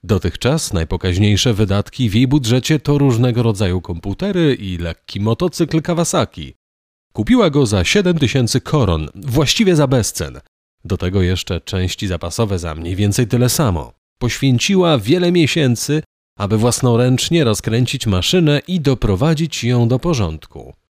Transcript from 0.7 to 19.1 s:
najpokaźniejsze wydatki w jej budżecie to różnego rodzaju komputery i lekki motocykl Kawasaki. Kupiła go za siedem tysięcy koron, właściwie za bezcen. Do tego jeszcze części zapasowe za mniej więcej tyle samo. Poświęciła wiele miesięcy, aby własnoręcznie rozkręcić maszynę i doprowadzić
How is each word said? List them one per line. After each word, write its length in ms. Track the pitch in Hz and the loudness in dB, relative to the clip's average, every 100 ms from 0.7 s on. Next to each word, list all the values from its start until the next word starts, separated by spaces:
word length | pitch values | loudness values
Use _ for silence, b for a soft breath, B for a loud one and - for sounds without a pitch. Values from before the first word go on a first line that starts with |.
najpokaźniejsze 800 | 90 80 92 95 87 104 101 127 | -4 -2 -2 -2 2 2 2 2
wydatki 560 | 101 104 101 - - 120 | 2 2 0 -2 -4 0
w 40 | |
jej 120 | 104 131 | 2 2
budżecie 540 | 147 113 127 - 156 | 2 2 0 2 -2
to 180 | - 143 | 0 2
różnego 440 | 139 113 127 117 | 2 4 2 2
rodzaju 380 | 117 101 101 90 | 0 0 0 -2
komputery 720 | - 85 98 95 196 185 160 | -4 -8 -8 -6 -4 0 0
i 240 | 127 101 87 | 0 -4 -6
lekki 420 | 85 82 - - | -6 -8 -12 -4
motocykl 640 | 107 113 180 - 165 156 | -2 0 -2 -2 -2 -2
Kawasaki. 720 | 143 170 165 175 117 - 69 - _ _ _ _ _ | -2 -2 -2 -2 -4 -8 -16 -16 _ _ _ _ _
Kupiła 380 | - 107 247 190 | -6 2 4 4
go 160 | 143 127 | 4 2
za 180 | 101 | 2
siedem 340 | 85 202 180 165 | 2 2 2 2
tysięcy 420 | 135 135 117 127 | 0 2 0 -2
koron, 480 | - 156 104 82 78 | 0 0 0 0 -4
właściwie 600 | - 131 120 139 - 202 165 | -10 -4 0 0 2 2 4
za 100 | 139 | 4
bezcen. 540 | 131 107 - 73 64 _ _ _ _ | 2 0 -6 -10 -10 _ _ _ _
Do 120 | - 90 | -6 -4
tego 260 | 90 98 | -2 0
jeszcze 380 | 90 92 - 87 | 0 0 -4 -8
części 460 | - 92 92 - 101 | -4 -4 -4 -4 -6
zapasowe 520 | 87 - - 113 95 | -6 -6 -4 -2 -2
za 160 | 85 | -6
mniej 220 | 78 85 92 | -8 -6 0
więcej 300 | 101 98 117 | 0 2 0
tyle 220 | 120 123 | 2 0
samo. 440 | - 139 85 58 _ _ _ | 2 0 0 -6 _ _ _
Poświęciła 800 | 120 - 139 123 - 190 175 143 | -6 -2 0 2 2 2 2 0
wiele 340 | 101 175 175 | 2 0 2
miesięcy, 720 | 175 143 170 139 117 - 151 - _ _ - | 2 2 2 0 0 -2 -4 -4 _ _ -8
aby 200 | 101 107 | -2 2
własnoręcznie 840 | 120 - 127 117 127 131 - 170 | 2 2 2 2 2 0 0 0
rozkręcić 640 | 127 104 - 113 127 131 113 | 2 0 -2 -2 -2 -2 -2
maszynę 560 | 107 87 185 156 147 - | 0 2 2 2 0 -2
i 120 | 180 | -2
doprowadzić 840 | 139 131 107 | 0 0 0